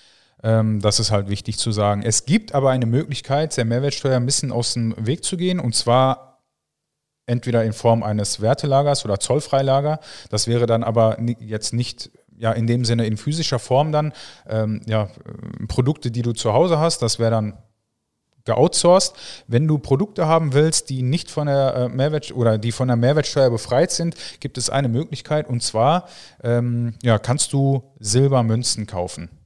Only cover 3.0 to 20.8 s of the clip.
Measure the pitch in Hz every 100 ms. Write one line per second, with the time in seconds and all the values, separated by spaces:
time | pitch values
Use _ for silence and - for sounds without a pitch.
3 | - 135 - 139 156 - 113 120 143 -
4 | 135 127 120 - 135 120 120 120 113 107
5 | 110 160 - 180 180 180 127 - - 127
6 | 131 123 - _ _ _ _ _ _ _
7 | _ _ - 123 - 117 113 107 117 113
8 | 107 107 101 - 107 139 147 135 143 139
9 | 110 98 - 135 - 135 135 135 147 156
10 | - - - 107 - 117 117 113 117 117
11 | 110 107 117 120 110 107 - 117 123 -
12 | - _ _ - 113 113 113 120 113 117
13 | 110 107 - 160 160 123 - 127 156 151
14 | 151 - - - - 110 110 107 - 110
15 | 101 - - - - - 110 - 127 160
16 | 123 117 117 110 113 113 180 156 165 -
17 | 117 - 113 113 107 - - _ _ _
18 | _ _ _ _ - 113 170 - 170 185
19 | - - - - - 117 156 151 - 139
20 | 208 - 160 160 156 135 160 -